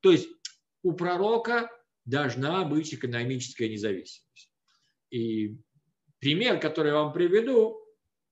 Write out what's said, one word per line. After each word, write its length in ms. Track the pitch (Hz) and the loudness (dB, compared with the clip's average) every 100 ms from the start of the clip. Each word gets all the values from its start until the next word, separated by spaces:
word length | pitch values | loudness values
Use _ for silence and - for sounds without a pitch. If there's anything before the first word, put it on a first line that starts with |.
То 100 | 190 | 8
есть 180 | 160 - - - - _ _ | 6 4 -12 -18 -18 _ _
у 100 | 185 | -4
пророка 760 | 175 180 180 202 226 226 240 233 - _ _ - | -2 -2 0 2 0 0 -2 -2 -12 _ _ -4
должна 600 | 135 143 117 139 180 170 | -2 0 -2 -2 -2 0
быть 280 | 151 156 | -2 -2
экономическая 760 | 127 127 117 120 131 127 - 113 | -6 -6 -4 -4 -4 -8 -4 -4
независимость. 840 | 107 107 92 - - _ - - _ _ _ _ _ _ | -2 -4 -4 -8 -20 _ -20 -20 _ _ _ _ _ _
И 480 | 123 117 110 107 107 _ _ _ _ _ _ | -6 -4 -2 -4 -8 _ _ _ _ _ _
пример, 400 | 139 160 247 190 | -2 0 0 0
который 300 | 156 156 151 | -2 0 2
я 60 | 147 | 2
вам 180 | 151 | 0
приведу, 720 | 165 175 196 233 247 - - - _ _ _ _ | 0 4 4 4 4 2 -2 -18 _ _ _ _